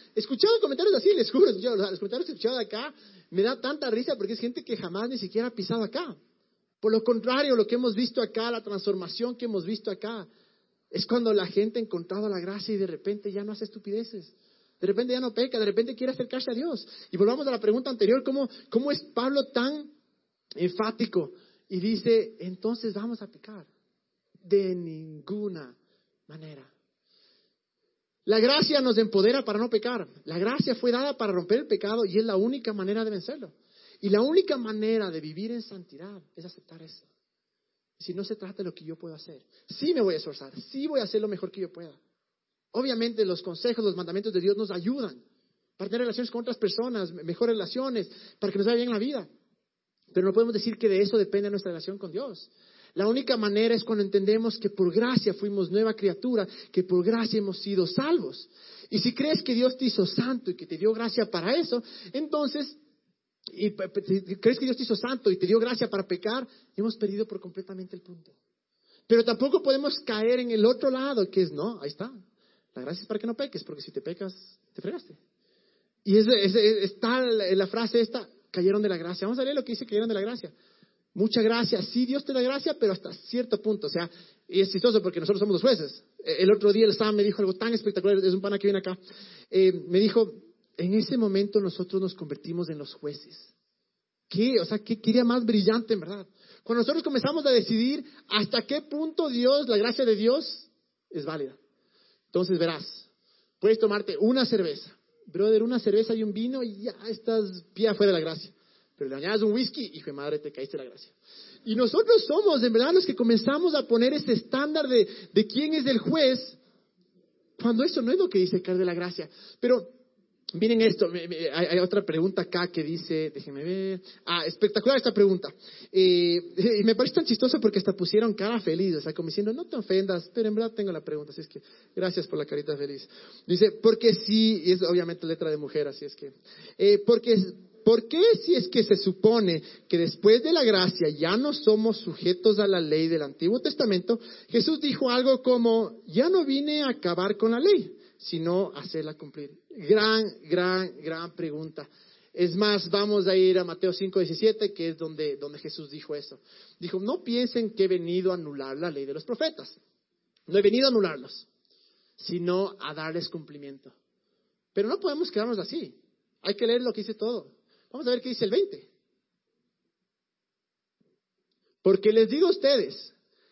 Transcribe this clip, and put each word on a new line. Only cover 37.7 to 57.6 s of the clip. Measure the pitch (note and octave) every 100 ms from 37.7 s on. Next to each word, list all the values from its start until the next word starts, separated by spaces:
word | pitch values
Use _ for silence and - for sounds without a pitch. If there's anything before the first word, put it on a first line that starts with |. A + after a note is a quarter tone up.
| _ _ -
Si | -
no | F3+
se | G3+ G#3
trata | F#3+ G3
de |
lo | F#3
que | -
yo | D#3+ D#3+
puedo | E3
hacer. | D#3 - C#3 _ _ -
Sí | - D4
me | D#4+
voy | G3
a | D#3+
esforzar, | D#3 C#3 C3+ -
sí | - C4+ D#4
voy | C#4
a |
hacer | G3+ A3
lo | G#3+
mejor | G3 F#3+
que | G3
yo | F3+
pueda. | E3 E3+ - _ _ _ _ _ _ _
Obviamente | A3 C4 A3+ A#3 A3
los | G3 F3
consejos, | F#3 E3 A#3+ A#3
los | G#3 F3+
mandamientos | E3+ F#3+ A3
de | F#3
Dios | F#3 G3+
nos | G#3
ayudan | F3+ F3+ C#4 G#3 B2 _ _ _ _ _ -
para | G3
tener | A#3
relaciones | A#3+ A#3 A#3+
con | A#3
otras | A#3+ A#3
personas, | G3 - B3 A3+ F3
me-, | E3+
mejores | E3 E3+ A#3+
relaciones, | A3 F3+ B3 C4+ A#3 F3+ - - -
para | G3+
que | G3
nos | G3
vaya | A#3+
bien | B3
en |
la | G#3+
vida. | B3 C4+ D#3+ _ _ _ _ _ _ _ _
Pero | F#3 F#3+
no |
podemos | G3 A#3
decir | G#3+ A#3 A3
que | G#3+
de | F#3+
eso | G3+ A3
depende | G3+ G3+ G3+
nuestra | G3+ G3
relación | E3 F#3 G3
con | F#3
Dios. | F3 C4+ F3+ - _ _ _ _
La | - G#3
única | B3 C4+ A#3+
manera | G#3 G#3 A3+
es | A#3
cuando | A3+ G#3+
entendemos | G3 G3+ G3 A3 A3+ -
que | G3+
por | - F3+
gracia | F#3 A#3+ B3+ G#3
fuimos | F3+ G#3 G3+ F3
nueva | G3 A3
criatura, | A3 G3 F3+ B3+ A#3 F#3+ - -
que | F#3+
por | F#3 F3+
gracia | F3 A#3 A3 A3
hemos | G3 F#3